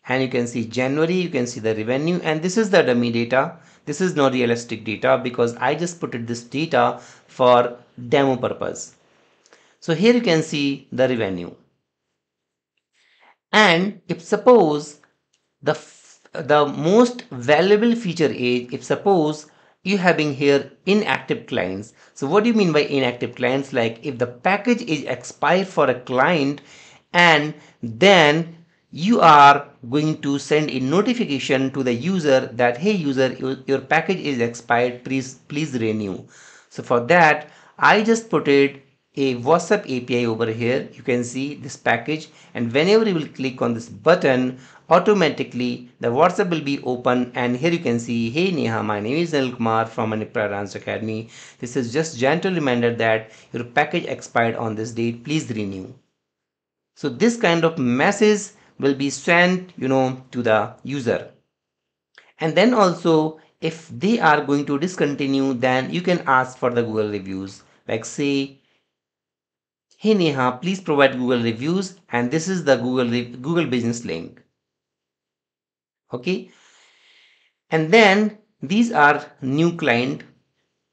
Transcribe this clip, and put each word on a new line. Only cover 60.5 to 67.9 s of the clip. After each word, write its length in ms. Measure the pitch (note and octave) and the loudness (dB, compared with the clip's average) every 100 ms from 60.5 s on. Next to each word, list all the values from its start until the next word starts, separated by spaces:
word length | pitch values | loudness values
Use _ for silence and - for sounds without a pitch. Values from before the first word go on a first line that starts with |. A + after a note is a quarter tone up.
| A2 A2 - | 2 0 -8
user. 480 | B2+ C#3+ A#2 F2+ - - _ _ _ _ _ _ _ _ _ - | -10 -6 -2 -4 -6 -18 _ _ _ _ _ _ _ _ _ -6
And 140 | D#3+ | -2
then 220 | D3+ A3 A#3+ | 2 2 4
also 640 | F#3+ E3+ F3 D#3+ D#3 D#3 _ _ | 2 2 2 2 2 -4 _ _
if 280 | D#3+ - - | -8 -8 -12
they 300 | A#2 E3+ A#3 | -4 -2 2
are 260 | D#3+ D3 C3+ | 4 2 2
going 220 | C#3+ C#3+ | -2 0
to 100 | C#3+ | -2
discontinue, 800 | E3+ - D#3 C#3+ C#3 C3+ C3+ B2+ | -4 -2 -2 -2 -2 0 0 0
then 360 | B2+ B2+ C3 | 0 0 -2
you 100 | E3+ | -4
can 180 | F3+ F3 - | -2 -2 2
ask 320 | C3 B2+ - | 0 0 -2
for 100 | B2+ | -2
the 140 | A#2+ | 0
Google 260 | A2+ A2 G#2+ | -2 -2 -2
reviews. 540 | G#2 F#2+ F#2+ G2 G2 _ _ | -4 -8 -10 -10 -14 _ _
Like 180 | - | -8